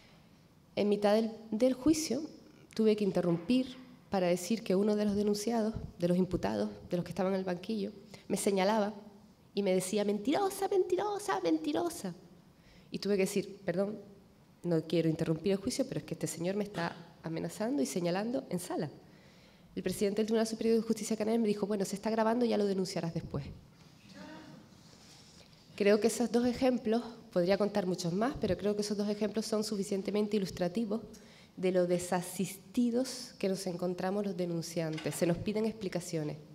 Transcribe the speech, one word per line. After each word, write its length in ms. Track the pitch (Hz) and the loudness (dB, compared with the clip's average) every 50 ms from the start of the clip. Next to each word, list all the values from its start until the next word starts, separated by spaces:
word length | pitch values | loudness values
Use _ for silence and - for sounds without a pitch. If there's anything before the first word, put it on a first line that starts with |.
| - - - - - - - - - - - - - - - | -20 -20 -20 -20 -20 -20 -20 -20 -20 -20 -20 -20 -20 -8 -2
En 140 | - 202 208 | 0 2 2
mitad 240 | 208 202 208 202 208 | 2 4 4 4 4
del, 180 | 226 226 220 - - - - | 4 2 0 -4 -10 -10 -6
del 220 | 220 214 254 262 | 0 2 4 2
juicio 480 | 254 - - 302 320 - - - 226 285 330 - - - - - - - - - - | 4 4 4 4 4 4 2 -2 -2 -4 -4 -8 -12 -16 -20 -20 -20 -20 -20 -6 0
tuve 220 | - 220 214 208 | 2 4 4 4
que 80 | 214 208 | 4 2
interrumpir 760 | 190 175 180 180 175 170 170 - - 247 254 254 - - - - - - - - - | 2 2 2 2 2 2 2 2 2 2 2 2 0 -6 -16 -18 -20 -20 -20 -8 -4
para 140 | - 190 180 | -2 2 2
decir 360 | 175 180 180 180 - 226 208 | 2 2 2 0 -2 -2 -2
que 120 | - - 180 | 0 2 2
uno 200 | 190 202 214 208 | 4 4 2 2
de 120 | 208 214 | 2 2
los 100 | 208 196 | 2 2
denunciados, 560 | 208 208 208 208 208 - 233 233 226 208 220 - - - - - - | 2 2 2 0 0 0 0 0 0 0 0 -2 -4 -8 -10 -6 -2
de 80 | 170 | 0
los 120 | 175 175 180 | 2 4 4
imputados, 500 | 185 185 180 - - 196 220 208 214 214 208 - - - | 2 2 0 -2 0 0 0 0 -2 -2 -4 -8 -8 -4
de 80 | 180 175 | -4 -2
los 60 | 170 | -2
que 80 | - | -2
estaban 200 | 170 - 185 190 | -2 -2 0 0
en 60 | 196 190 | 0 0
el 80 | 190 | 0
banquillo, 460 | 185 180 175 - - 226 208 196 214 - - - - - - - - | -2 -4 -4 -4 -4 -4 -4 -4 -6 -6 -10 -18 -20 -20 -12 -6 -4
me 80 | 202 | -2
señalaba 560 | - - 202 196 185 185 202 220 220 202 208 208 - - - - - - - - - - - - | 0 2 2 2 4 4 4 4 4 2 0 -2 -8 -14 -20 -20 -20 -20 -20 -20 -20 -20 -8 -2
y 80 | 202 | 0
me 120 | 202 190 185 | 2 4 4
decía, 300 | 185 180 - 214 202 202 | 2 2 2 0 0 2
"Mentirosa, 640 | 208 202 202 208 262 320 392 403 381 - - 392 381 | 2 0 0 0 0 0 2 0 0 -2 -2 -2 2
mentirosa, 720 | 403 370 370 - 359 370 403 415 403 381 - 392 381 381 | 2 2 2 2 2 0 0 -2 -4 -4 -4 -2 -2 0
mentirosa". 720 | 381 339 320 311 311 294 302 330 349 339 - - - 180 165 - - - - - - - - - - - - - - - | 0 2 0 0 0 0 -2 0 -2 -2 -4 -6 -8 -8 -8 -10 -14 -20 -20 -20 -20 -20 -20 -20 -20 -20 -20 -20 -14 -10
Y 80 | - - | -8 -4
tuve 180 | - 196 208 | -2 0 2
que 60 | 190 | 2
decir, 400 | 190 190 - 196 - - - - - | 2 2 0 -2 -2 -4 -6 -8 -6
"Perdón, 340 | 185 165 185 196 208 220 - - - - - - - - - - - - - - | -4 -2 0 -2 -2 -4 -8 -12 -16 -20 -20 -20 -20 -20 -20 -20 -20 -16 -8 -2
no 180 | 170 170 160 | 0 0 0
quiero 260 | 160 - 175 165 160 160 | 0 2 2 2 4 2
interrumpir 440 | 156 160 165 160 160 160 160 196 | 2 0 0 0 0 0 0 0
el 60 | 190 196 | 0 0
juicio, 280 | - 254 - - 262 - | -2 -2 -2 -2 -2 -2
pero 120 | - 147 | -4 -8
es 40 | - | -6
que 80 | - | -8
este 140 | 160 - 170 | -8 -6 -6
señor 300 | 143 - 170 170 180 196 | -6 -4 -4 -4 -2 -2
me 80 | 208 202 | -2 -4
está 300 | 202 - 175 170 170 - - - - - - | -4 -4 -4 -4 -4 -6 -8 -14 -20 -16 -12
amenazando 580 | - 160 160 165 175 165 - - 214 233 285 277 | -10 -8 -6 -6 -6 -6 -4 -4 -4 -2 0 0
y 60 | 262 | -2
señalando 580 | - - 185 175 170 175 190 214 233 254 269 - - | -2 -2 -2 0 0 0 0 -2 -2 -4 -4 -4 -4
en 80 | 185 170 | -4 -4
sala". 320 | - - 349 285 170 135 - - - - - - - - - - - - - - - - - | -4 -4 -4 -4 -4 -4 -6 -12 -20 -20 -20 -20 -20 -20 -20 -20 -20 -20 -20 -20 -20 -12 -8
El 80 | 185 | -4
presidente 360 | - 185 180 - 214 196 202 214 | -4 -2 0 0 0 2 2 2
del 80 | 220 | 2
Tribunal 200 | 208 226 220 226 | 2 4 2 2
Superior 300 | 220 226 - 214 226 226 | 2 0 0 2 4 4
de 60 | 226 | 4
Justicia 340 | 220 226 220 - 208 - 226 | 4 2 0 0 -2 -2 -2
Canario 240 | 214 214 214 226 233 | 0 0 2 2 4
me 80 | 226 214 | 4 2
dijo, 180 | 208 208 208 | 2 2 0
"Bueno, 200 | 196 214 196 190 | 0 0 0 0
se 100 | - 202 | -2 -4
está 140 | 196 - 220 | -4 -2 0
grabando, 340 | 220 226 220 220 233 247 247 | 2 2 4 4 4 4 4
ya 140 | 220 214 208 | 4 4 4
lo 80 | 208 | 2
denunciarás 480 | 196 190 190 185 175 - 170 165 165 - | 2 2 0 0 -2 -2 -2 -2 -2 -2
después". 320 | 160 - - - 147 139 - - - - - - - - - - - - - - - - 302 - - - - - - - - - - - - - - - - - - - - - - - - - - - - - | -4 -4 -4 -6 -6 -6 -8 -12 -14 -18 -20 -20 -20 -20 -20 -20 -20 -20 -20 -18 -18 -16 -16 -16 -16 -18 -18 -20 -20 -20 -20 -20 -20 -20 -20 -20 -20 -20 -20 -20 -20 -20 -20 -20 -20 -20 -20 -20 -20 -20 -8 -2
Creo 260 | - 202 202 208 214 | 2 4 6 6 6
que 80 | 220 226 | 4 2
esos 220 | 220 - 240 220 | 2 0 0 2
dos 140 | 202 240 240 | 2 2 2
ejemplos, 580 | 247 240 - 269 254 247 226 - 214 220 240 240 - - - - - | 2 2 2 2 2 2 2 2 0 0 0 -2 -4 -12 -16 -10 -2
podría 240 | - 180 175 185 196 | 0 2 4 4 4
contar 300 | 196 208 202 202 208 190 | 2 2 2 0 0 0
muchos 260 | 185 175 - - 170 | 0 -2 -2 -2 -2
más, 240 | 170 202 226 269 311 - | 0 0 0 0 0 -2
pero 200 | 226 196 180 175 | -2 -2 0 0
creo 180 | 190 208 208 | 0 0 0
que 60 | 208 | 0
esos 160 | 208 208 214 202 | -2 -2 -2 -2
dos 100 | 208 208 | -2 -2
ejemplos 380 | 208 208 220 202 - 220 214 | -2 -2 -2 -2 -2 -2 -2
son 180 | - 220 214 214 | 0 0 -2 0
suficientemente 720 | - 220 196 185 - 202 190 196 196 190 208 214 208 214 | 0 -2 -4 -2 -2 -2 -2 -2 0 0 0 0 2 2
ilustrativos 640 | 208 190 165 - - 180 175 175 226 233 196 208 226 - - - - - - - - - - - | 0 0 -2 -2 -2 -2 -2 0 -2 -2 -2 -2 -4 -6 -8 -16 -18 -20 -20 -20 -20 -20 -18 -6
de 160 | - 180 185 | -2 0 2
lo 140 | 185 180 180 | 4 4 4
desasistidos 1500 | 175 180 175 175 - 190 180 175 - - - 185 165 - - - - - 247 240 240 226 247 262 - - - - - - - | 4 2 0 0 0 -2 -2 -2 -2 -4 -4 -4 -4 -4 -10 -16 -4 0 2 2 2 2 0 -2 -2 -6 -10 -12 -14 -6 -2
que 100 | - 190 | -2 -2
nos 180 | 190 185 - | 0 -2 -2
encontramos 580 | 185 170 170 180 180 180 175 185 185 202 208 202 | -4 -4 -2 -2 -2 -2 -2 -2 -2 0 0 -2
los 120 | 202 180 | -2 -2
denunciantes. 800 | 170 180 175 170 170 160 - - 175 165 160 156 156 - 147 147 | -2 -2 -2 -2 -4 -4 -4 -4 -4 -2 -2 -2 -4 -4 -4 -2
Se 120 | - 180 | 0 2
nos 120 | 170 170 - | 2 2 2
piden 280 | - 214 202 214 220 | 0 -2 0 0 0
explicaciones, 720 | 220 214 - 190 180 - 175 - - 165 160 151 151 151 - - - | -2 -2 -4 -6 -4 -4 -4 -4 -4 -4 -4 -4 -4 -6 -8 -12 -18